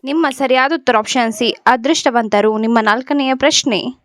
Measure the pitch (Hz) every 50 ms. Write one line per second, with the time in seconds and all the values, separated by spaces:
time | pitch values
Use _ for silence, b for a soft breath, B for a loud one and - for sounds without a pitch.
0 | - 262 285 320 330 285 262 - 277 262 - 254 262 277 330 320 _ - 240 214
1 | 214 - - 262 233 226 220 - 240 226 - - _ - 254 254 226 277 320 311
2 | - 294 233 240 233 214 208 202 208 214 214 214 220 226 233 233 220 214 208 247
3 | 262 - 294 285 269 262 262 262 - 294 302 - - 285 220 175 - 247 254 _
4 | _